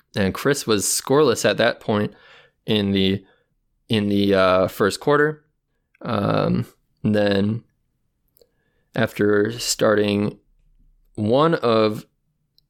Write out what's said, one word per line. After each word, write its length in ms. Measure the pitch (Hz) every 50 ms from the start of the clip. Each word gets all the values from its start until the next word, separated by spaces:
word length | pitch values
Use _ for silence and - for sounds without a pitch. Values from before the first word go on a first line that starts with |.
| _ _ -
and 180 | 110 98 95 90
Chris 320 | - - 135 139 139 -
was 180 | 120 110 98 -
scoreless 640 | - - - - - 131 147 156 127 107 - - 110
at 100 | 101 90
that 200 | 110 117 - -
point 340 | - - 110 104 104 101 - _ - - - - - _ _ _ -
in 240 | - 110 107 101 98
the, 340 | 98 98 95 95 95 98 - _ _ _ _ _ _ _ _ _ _ _ _ -
in 200 | 117 107 104 101
the, 260 | 101 101 101 98 98
uh, 320 | 95 92 92 92 92 95
first 320 | 98 - - 113 98 - -
quarter. 460 | - 147 147 147 147 151 151 - _ _ _ _ _ _ _ _ _ _ _ -
Um, 640 | - - 113 107 101 107 107 104 101 - 117 120 113 - _ _ _ _ _ _ -
and 100 | 107 104
then 500 | 104 104 101 101 98 101 104 113 120 - _ _ _ _ _ _ _ _ _ _ _ _ _ _ _ _ _ _ _ _ _ _ _ _ _ -
after 560 | - 113 110 - - 104 104 104 104 104 110 120 120
starting 800 | - - - - 127 113 107 104 104 104 101 101 104 104 - - _ _ _ _ _ _ _ _ _ _ _ _ _ _ _
one 400 | - 107 107 120 135 151 165 170
of 500 | 139 - 120 113 113 110 107 107 - - _ _ _ _ _ _ _ _ _ _ _ _ _